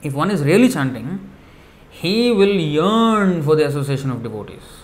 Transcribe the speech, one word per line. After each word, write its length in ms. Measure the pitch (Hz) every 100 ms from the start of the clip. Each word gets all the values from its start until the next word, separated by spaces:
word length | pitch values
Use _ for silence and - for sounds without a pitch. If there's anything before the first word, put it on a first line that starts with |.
If 100 | 147
one 180 | 135 170
is 100 | 202
really 260 | 143 185 247
chanting, 600 | 165 135 123 120 190 - - - - - - -
he 440 | - 160 208 240
will 180 | 226 196
yearn 920 | 202 156 147 175 220 226 220 196 180
for 100 | 147
the 100 | 156 147
association 440 | 139 139 135 135
of 140 | 120
devotees. 380 | 113 107 101 - - -